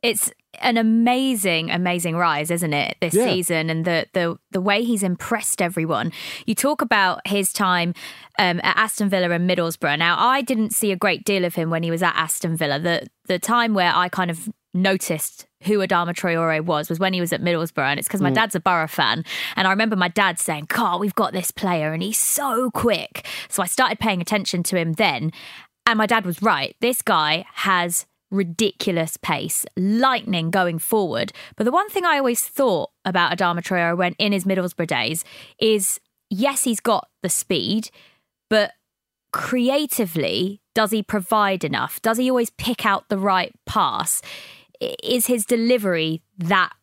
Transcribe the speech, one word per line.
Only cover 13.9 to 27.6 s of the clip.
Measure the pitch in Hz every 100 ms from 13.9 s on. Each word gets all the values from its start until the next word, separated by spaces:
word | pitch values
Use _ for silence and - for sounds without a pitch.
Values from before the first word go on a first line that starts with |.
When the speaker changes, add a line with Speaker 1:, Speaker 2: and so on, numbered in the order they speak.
Speaker 1:
I | 165 180
kind | - 175
of | 165 185 - _
noticed | 180 185 190 - 160 - - - _
who | 185 208
Adama | 185 180 170
Traore | 175 185 165 165 156
was, | 165 151 151
was | 165
when | 190
he | 185
was | 175
at | 170
Middlesbrough. | 175 170 165 - 135
And | 143
it's | -
'cause | 196
my | 139
Speaker 2:
Mm. | 135
Speaker 1:
dad's | 220
a | 185
Borough | 185 175 156
fan. | - 131 123 160 - -
And | - 190
I |
remember | 196 220 208
my | 180
dad | 190 196 170
saying, | - 151 156
"Carl, | - 220 175
we've | 208
got | - 202
this | 185 175
player | - 196 175 151
and | 160
he's | 185 220
so | - - 285 240 254
quick." | - 233 180 - - - - -
So | -
I | 180
started | - 262 214
paying | 226 185
attention | 170 208 190 175
to | 165 185
him | 165
then. | 156 202 131 156 - - - - _
And | - 220
my | 214
dad | 226
was | 185 165
right. | 196 156 135 -
This | 240 247
guy | - 180 151 160 -
has | -